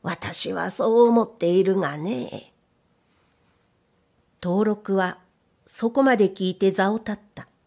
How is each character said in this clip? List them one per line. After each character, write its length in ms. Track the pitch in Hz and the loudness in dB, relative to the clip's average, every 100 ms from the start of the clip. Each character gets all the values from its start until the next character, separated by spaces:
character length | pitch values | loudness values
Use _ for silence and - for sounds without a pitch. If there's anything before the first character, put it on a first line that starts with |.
私 500 | 175 175 - 165 - | -8 -8 -8 -6 -4
は 180 | 185 175 | -4 -6
そ 320 | - 233 226 | -2 2 6
う 40 | 240 | 6
思 160 | 233 | 6
っ 80 | 220 | 0
て 160 | - 170 | -2 2
い 160 | 180 | 4
る 160 | 190 190 | 4 2
が 180 | 156 147 | -2 -4
ね。 560 | 170 247 - - - _ _ _ _ _ _ _ _ _ _ _ _ _ _ _ _ _ _ _ | -6 -6 -8 -14 -18 _ _ _ _ _ _ _ _ _ _ _ _ _ _ _ _ _ _ _
藤 220 | 180 185 | -4 0
六 320 | 214 208 208 190 | 0 -2 -2 -2
は 240 | 185 - _ _ _ _ - | -2 -6 _ _ _ _ -18
そ 260 | - 233 | -6 -2
こ 100 | 233 | 2
ま 140 | 269 233 | 2 4
で 140 | 196 | 2
聞 200 | 196 185 | 0 -6
い 60 | 185 | 0
て 160 | 190 | 0
座 220 | 190 196 | 2 -2
を 40 | 220 | -2
立 140 | 214 | -8
っ 80 | 208 _ - | -12 _ -20
た。 100 | - _ | -20 _